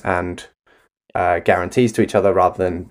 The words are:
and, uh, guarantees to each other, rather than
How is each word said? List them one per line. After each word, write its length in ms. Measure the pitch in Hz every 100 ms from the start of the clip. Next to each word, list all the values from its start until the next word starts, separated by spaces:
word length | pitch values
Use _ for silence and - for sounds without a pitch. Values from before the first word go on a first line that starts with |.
and, 420 | - 90 90 87 - _ _ _ _ _ _ -
uh, 240 | 90 87
guarantees 520 | - 92 87 - 120
to 100 | 113
each 100 | 101
other, 180 | 104 98
rather 320 | 92 90 -
than 240 | 92 87 87